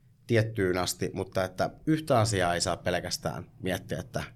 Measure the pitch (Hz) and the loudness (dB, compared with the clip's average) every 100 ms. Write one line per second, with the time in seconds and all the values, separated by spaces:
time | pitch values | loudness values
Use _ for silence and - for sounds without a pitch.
0 | - _ - 117 110 110 92 90 87 - | -20 _ 2 2 4 2 2 2 0 -2
1 | 95 - 95 - 92 - 92 - - 156 | -4 -4 -4 -2 -2 0 -2 -2 -2 0
2 | 156 127 110 101 87 87 95 85 - 87 | 2 4 4 4 2 2 0 0 0 -2
3 | 87 - 87 60 85 - 90 90 - 78 | -2 -4 -4 -6 -10 -6 -4 -2 -4 -6
4 | - - 73 | -6 -6 -8